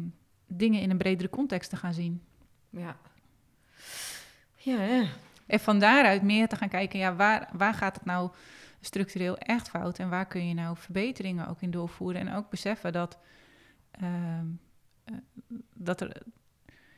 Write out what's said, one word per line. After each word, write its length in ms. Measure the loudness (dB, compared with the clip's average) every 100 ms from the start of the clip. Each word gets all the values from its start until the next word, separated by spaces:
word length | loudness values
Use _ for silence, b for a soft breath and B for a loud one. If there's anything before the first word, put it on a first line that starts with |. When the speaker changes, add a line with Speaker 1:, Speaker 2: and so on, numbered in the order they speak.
| -6 -10 _ _ -10
Speaker 1:
dingen 340 | 0 4 4
in 80 | 4
een 80 | 2
bredere 320 | 2 0 -2
context 400 | -2 -2 -2 -4
te 60 | -6
gaan 180 | -4
zien. 280 | -2 -4 -4 -10 _ -20 _ _
Speaker 2:
Ja. 280 | -12 -12 -12 -18 _ _ _ _ _ B B B B B B B B B _
Ja, 280 | -2 0
ja. 220 | 2 2 2 -2 B B 0
Speaker 1:
En 120 | 0
van 200 | 4 6
daaruit 420 | 8 8 8 6
meer 260 | 6 4 4
te 80 | 0
gaan 140 | -2
kijken, 300 | -2 -2 -2
ja, 160 | 0 4
waar, 340 | 4 4 0
waar 200 | 0 0
gaat 220 | 2 -2 -2
het 100 | -4
nou 260 | -2 -2 B B B B B
structureel 560 | -6 -2 -2 -2 -2 -2
echt 320 | 0 -2 -2
fout 300 | -4 -4 -4
en 100 | -2
waar 160 | -2 -2
kun 200 | -4 -2
je 60 |
nou 240 | -2 -4 -6
verbeteringen 720 | -6 -2 -2 -4 -4 -4 -4
ook 140 | -6
in 100 | -4
doorvoeren? 500 | -4 -4 -4 -4 -4 -4
En 60 | -6
ook 140 | -6
beseffen 440 | -6 -4 -4 -2
dat, 240 | -2 -4 -8 b b b b b b _
ehm, 540 | -8 -4 -2 -4 -4 -6 -8 _ _ _ _
eh, 120 | -16 -16 -16 -20 -16 -16 -16
dat 280 | -8 -4 -4
er, 200 | -6 -10 -18 -20 _ _ _ b b